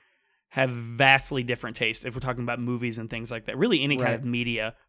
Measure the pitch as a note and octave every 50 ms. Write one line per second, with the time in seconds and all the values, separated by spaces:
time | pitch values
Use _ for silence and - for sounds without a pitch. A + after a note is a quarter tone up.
0 | _ _ _ _ _ _ _ _ _ _ - C3+ C3 B2+ B2 A#2+ A#2 A#2 A#2 A#2
1 | C#3 C3+ C3+ C3+ - - D3 C3 A#2+ A#2+ A#2+ - - A#2 G#2+ - A#2+ A2 A2 -
2 | - B2+ A2+ C3 C3 B2+ B2 B2 A#2+ A#2+ A#2+ A#2+ A#2+ A#2+ B2 A#2 B2 A#2+ A2 A#2
3 | A2+ A2+ B2 A2+ A2+ A2+ A#2+ A2+ G#2+ - A#2 C3 F#3+ B3 G3+ C#3+ C3+ C#3+ C#3+ B2+
4 | B2 B2 - A#2+ C3+ A#2+ A#2+ A#2+ A#2+ A#2+ A#2 A2 A2 A2+ - _ _